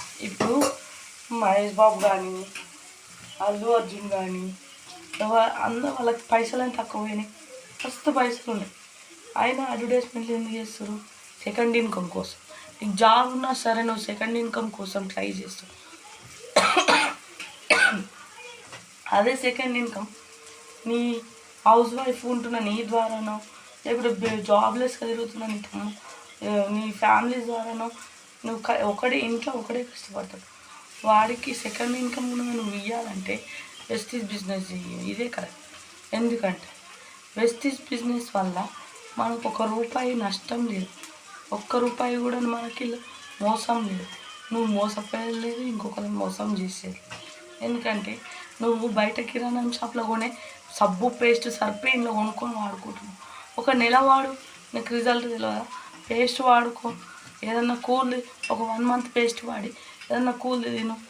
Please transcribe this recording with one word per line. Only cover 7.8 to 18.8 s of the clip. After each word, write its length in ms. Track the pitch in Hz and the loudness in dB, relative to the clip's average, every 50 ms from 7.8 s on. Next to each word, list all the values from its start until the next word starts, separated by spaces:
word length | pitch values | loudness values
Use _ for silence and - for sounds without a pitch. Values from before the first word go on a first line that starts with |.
| - | -8
మస్తు 240 | 254 - - - 302 | -8 -8 -2 0 2
పైసలు 400 | 285 277 247 240 233 240 - 240 | 4 4 4 2 0 -4 -4 -4
ఉన్నాయి. 220 | 220 196 190 - - - - - - - - - - - - - - | -4 -4 -4 -6 -12 -18 -20 -20 -20 -20 -20 -20 -20 -20 -14 -6 -2
ఆయన 240 | - 226 247 254 269 | 0 2 2 2 0
అడ్వర్టైజ్మెంట్లు 760 | 269 254 240 220 240 226 247 247 240 - - 233 226 233 233 | -2 -2 -2 -2 0 2 2 2 2 0 -4 -6 -4 -2 -2
ఎందుకు 200 | 226 226 220 220 | -2 -2 -4 -6
చేస్తారు? 460 | 226 220 220 - - 208 208 214 208 - - - - - - - - - | -6 -6 -8 -10 -10 -8 -8 -8 -10 -10 -14 -20 -20 -20 -20 -16 -10 -8
సెకండ్ 320 | 220 214 240 233 233 233 | -4 0 2 2 4 4
ఇన్కమ్ 320 | 233 226 214 - 185 180 175 | 4 2 2 0 -2 -4 -4
కోసం. 300 | - 190 190 - - - - - - - - - - | -4 -4 -4 -6 -8 -16 -18 -20 -20 -18 -18 -18 -12
నీకు 200 | - 220 208 190 | -6 -4 -2 2
జాబ్ 320 | 190 226 220 226 247 254 254 254 | 6 8 8 8 8 6 4 2
ఉన్నా 200 | 254 262 262 254 | -2 -2 -2 -2
సరే 300 | - - 233 226 226 226 | 0 0 2 2 2 2
నువ్వు 200 | 226 226 208 - | 0 0 -2 -4
సెకండ్ 360 | - 208 208 226 226 233 233 | -6 -4 -4 -2 -2 0 0
ఇన్కమ్ 320 | 233 226 220 233 220 214 | -2 -2 -2 -2 -4 -4
కోసం 380 | 208 - 196 190 - 202 196 190 | -6 -8 -8 -6 -6 -6 -6 -6
ట్రై 200 | - - 98 101 95 185 | -4 -4 -4 -2 -4 -6
చేస్తావు. 320 | - 95 - - - - - - - - - - - - - - - - - - - - - - - - - - - - - - - - - - - - - - - - - - - - - - - - - - - - - - - - - 466 494 480 480 453 - - - - | -8 -10 -12 -14 -16 -18 -20 -20 -20 -20 -20 -20 -20 -20 -20 -20 -20 -20 -18 -18 -6 2 4 4 6 6 6 4 6 6 6 4 4 2 -2 -6 -14 -18 -16 -16 -16 -16 -16 -4 0 2 6 6 6 6 6 2 -2 -8 -14 -20 -20 -20 -18 -18 -16 -16 -16 -18 -18 -18 -18 -18